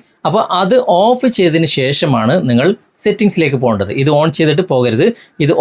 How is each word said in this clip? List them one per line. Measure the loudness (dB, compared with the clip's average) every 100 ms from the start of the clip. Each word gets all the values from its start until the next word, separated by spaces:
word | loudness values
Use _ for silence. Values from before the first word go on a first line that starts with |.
| -4 _ -4
അപ്പോൾ | -2 -2 -2
അത് | 0 0 2 2
ഓഫ് | 2 2 0
ചെയ്തതിന് | 0 0 2 0 0
ശേഷമാണ് | 0 0 0 0 0 0 0
നിങ്ങൾ | 0 0 -2 _ -6
സെറ്റിങ്സിലേക്ക് | -2 0 0 0 -2 0
പോകേണ്ടത്. | -2 -2 -4 -2
ഇത് | 0 2
on | 0 0
ചെയ്തിട്ട് | 0 0 0
പോകരുത്, | 0 0 0 0 -2 -10 -4
ഇത് | -2 2